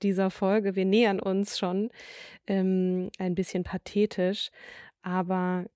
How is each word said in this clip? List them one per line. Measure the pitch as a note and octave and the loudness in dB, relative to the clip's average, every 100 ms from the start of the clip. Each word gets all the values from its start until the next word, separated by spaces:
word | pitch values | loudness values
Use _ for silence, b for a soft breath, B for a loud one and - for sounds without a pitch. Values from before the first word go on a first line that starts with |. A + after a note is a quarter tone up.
dieser | G3+ F#3+ F#3+ | 0 2 0
Folge, | - F#3+ G#3+ G3 | 0 2 2 2
wir | F#3+ | 0
nähern | F#3+ G#3+ A3+ G3 | 2 4 4 2
uns | G3 F#3+ G3+ - | 0 0 -2 -2
schon, | F3+ F#3+ A3+ B B B B B - | -2 0 -2 B B B B B -2
ähm, | G3 F#3 F#3 F#3 F3+ F3+ - | 0 2 2 2 0 -2 -4
ein | F#3 | -2
bisschen | F3+ F#3 F#3 | -2 -2 -4
pathetisch. | F3 F#3 - G3+ G#3 - F3+ G#3+ - B B B B _ | -4 -6 -4 0 0 2 0 0 -6 B B B B _
Aber | F#3 F#3 F3+ F#3 F3+ F3+ F3+ | -4 -2 0 0 0 0 -4